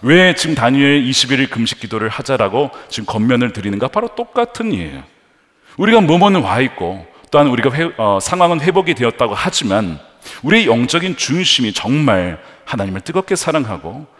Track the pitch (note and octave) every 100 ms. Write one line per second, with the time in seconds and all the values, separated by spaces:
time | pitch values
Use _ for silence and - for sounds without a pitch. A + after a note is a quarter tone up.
0 | A#2+ E3+ F#3 E3 D#3+ C#3 A#2 C3+ C#3 C#3+
1 | B2+ C3 B2+ C3 C3 A#2 A2+ - A2 A2+
2 | A2 - A#2 C3 G2 A2+ C#3+ - - -
3 | G#2 G#2+ A2+ B2 B2 G#2 G2+ G2+ B2+ G#3
4 | A3+ - A#3 B3 A#3 - A3+ A#2+ D#2+ C2+
5 | C2 _ _ _ _ _ _ - G#3 A3+
6 | E3 F3 G3+ F#3 G#2+ G#2+ C3 - F2 F#2+
7 | F2 - _ D3 D3 A#2+ C3 C3+ E3 -
8 | G#2+ G2 - F3+ F3 E3 D#3 F#3 F3 C3+
9 | A#2+ - A#2 G#2 F#3 - A2+ G2+ G2 D2+
10 | - _ - - C#3 A3 F3 A#2 B2 E3+
11 | F#3 D3+ - D#3 F3+ - A2+ G2 A2 D3
12 | C#3+ G2 F2+ D#2+ - - - - G2+ F#2+
13 | - F#3 F#3+ - - D#3 A2 G2 D#2+ B2
14 | D3+